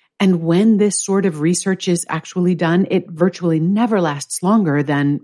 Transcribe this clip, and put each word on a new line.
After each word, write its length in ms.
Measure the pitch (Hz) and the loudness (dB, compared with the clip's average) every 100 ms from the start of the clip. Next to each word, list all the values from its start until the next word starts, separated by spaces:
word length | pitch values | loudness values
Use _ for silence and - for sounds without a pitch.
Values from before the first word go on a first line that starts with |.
| _ - | _ -2
And 220 | 196 175 | 0 2
when 320 | 165 170 220 208 | 2 2 4 4
this 260 | 208 - | 2 0
sort 240 | - 196 190 | -2 0 0
of 140 | 156 | 0
research 480 | 156 180 196 185 - | 0 0 -2 -2 -2
is 180 | 170 - | -2 -4
actually 440 | 160 - 185 180 | -8 -6 -2 0
done, 340 | 175 165 175 196 | 0 2 2 2
it 180 | 185 - | -2 -4
virtually 520 | 160 180 - 170 160 | -2 -2 0 -2 0
never 400 | 165 202 240 214 | 0 0 0 0
lasts 420 | 165 143 - - | -2 -4 -8 -4
longer 400 | 185 226 175 143 | 0 2 2 0
than 380 | 143 143 143 143 | 0 0 0 -2